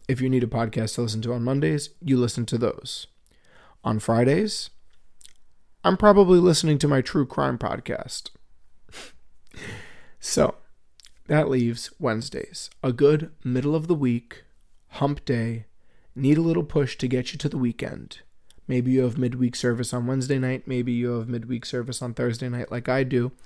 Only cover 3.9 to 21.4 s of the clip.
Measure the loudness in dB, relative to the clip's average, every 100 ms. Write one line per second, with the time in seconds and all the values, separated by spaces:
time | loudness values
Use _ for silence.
3.9 | -2 2 4 4 4 0 -4 -10 -16 -20
4.9 | -20 -20 -20 -20 -20 -20 -20 -20 -2 0
5.9 | 6 8 8 10 8 8 4 4 2 4
6.9 | 2 2 0 0 0 0 0 -4 -4 -6
7.9 | -8 -8 -12 -14 -20 -20 -20 -20 -20 -18
8.9 | -18 -18 -18 -20 -20 -18 -16 -14 -14 -14
9.9 | -16 -18 -12 -4 2 2 0 -20 -20 -20
10.9 | -20 -20 -16 0 2 2 2 0 -2 -10
11.9 | -4 -2 -2 -6 -10 -10 -12 -16 -6 -4
12.9 | 4 6 6 0 -8 -2 -2 0 -2 0
13.9 | 2 2 0 -4 -20 -20 -20 -20 -20 -14
14.9 | -2 -2 0 -2 -2 -2 -6 -10 -20 -20
15.9 | -20 -16 -2 2 4 4 0 0 0 0
16.9 | -2 -2 -2 -4 -6 -4 0 -2 -2 -10
17.9 | -10 -16 -20 -20 -20 -20 -16 -2 0 2
18.9 | 4 2 0 -2 0 -2 0 -2 -2 -2
19.9 | -4 -2 -2 0 0 0 -4 -4 -4 -2
20.9 | -2 -2 -4 -4 -6